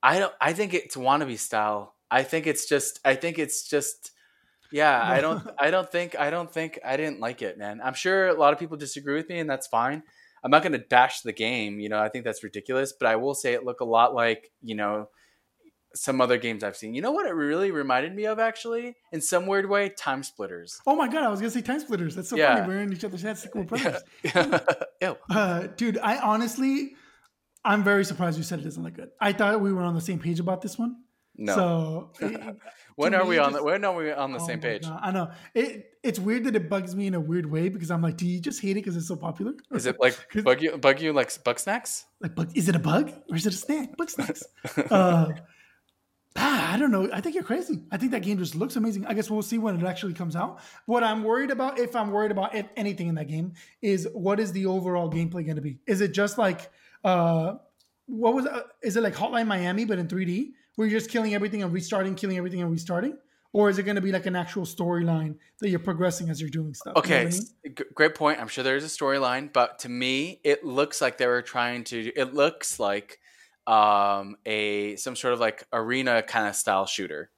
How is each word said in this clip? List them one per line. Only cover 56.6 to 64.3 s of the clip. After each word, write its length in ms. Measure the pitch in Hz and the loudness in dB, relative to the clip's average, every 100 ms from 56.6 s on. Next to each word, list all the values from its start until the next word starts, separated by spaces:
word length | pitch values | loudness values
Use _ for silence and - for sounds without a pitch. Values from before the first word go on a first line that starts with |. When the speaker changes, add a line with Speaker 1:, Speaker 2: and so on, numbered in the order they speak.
| - _ _ - | -8 _ _ -4
Speaker 2:
uh, 500 | 202 180 170 165 160 220 _ _ _ _ - | 2 4 4 4 0 -4 _ _ _ _ -10
what 280 | 233 233 | 0 2
was, 120 | 262 262 | 2 0
uh, 160 | 262 - _ | -4 -10 _
is 140 | 247 202 | -2 2
it 60 | |
like 120 | 220 | 0
Hotline 320 | - 220 240 226 | 0 -2 0 0
Miami, 380 | 196 180 190 | 0 0 0
but 140 | 226 196 | 0 -2
in 100 | 170 | -2
three 160 | 180 | -2
D? 300 | 185 180 294 - _ - | -2 -2 -4 -8 _ -2
Where 120 | 220 | 0
you're 100 | 214 | 2
just 120 | 220 | 0
killing 240 | 233 220 | -2 0
everything 280 | 208 202 208 | 0 0 -2
and 100 | 190 | -2
restarting, 440 | 170 170 208 190 185 | -2 -2 -2 0 -2
killing 200 | 202 185 | -2 -2
everything 240 | 180 180 | -4 -2
and 100 | 175 | -2
restarting? 460 | 165 170 175 240 - _ _ _ | -2 -2 -2 -2 -6 _ _ _
Or 180 | 202 208 | 4 4
is 80 | 196 | 4
it 60 | |
gonna 160 | 196 202 | 0 0
be 100 | 190 | 0
like 160 | 190 | 0
an 80 | 190 | 0